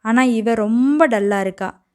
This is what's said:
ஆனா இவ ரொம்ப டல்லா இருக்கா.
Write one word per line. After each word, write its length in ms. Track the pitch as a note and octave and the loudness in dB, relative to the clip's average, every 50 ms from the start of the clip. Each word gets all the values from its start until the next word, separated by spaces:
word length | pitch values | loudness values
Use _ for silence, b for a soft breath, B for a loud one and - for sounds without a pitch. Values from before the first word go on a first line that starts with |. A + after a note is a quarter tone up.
ஆனா 220 | _ A3 A3+ B3 C4 | _ 0 2 2 2
இவ 320 | B3+ A#3+ A3+ G#3+ A3+ A#3 | 2 0 0 0 -2 -2
ரொம்ப 540 | G#3+ G#3+ G#3 A3 A#3 B3+ C4+ D4 D4+ D#4+ D4+ | -2 0 0 0 2 2 2 2 2 2 2
டல்லா 320 | A#3 G#3 G3+ G3+ G3+ G3 | 0 0 0 0 0 -2
இருக்கா. 460 | G3 F#3+ F#3 - G3 F#3 - _ _ _ _ | -2 -4 -6 -8 -10 -10 -10 _ _ _ _